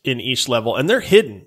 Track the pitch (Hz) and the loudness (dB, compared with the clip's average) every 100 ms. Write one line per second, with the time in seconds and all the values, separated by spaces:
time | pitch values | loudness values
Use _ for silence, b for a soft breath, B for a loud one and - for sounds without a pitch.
0 | 135 120 117 123 127 117 113 101 160 247 | -6 -4 -4 -4 -2 -2 0 -2 0 0
1 | - 202 139 101 | 4 4 4 -6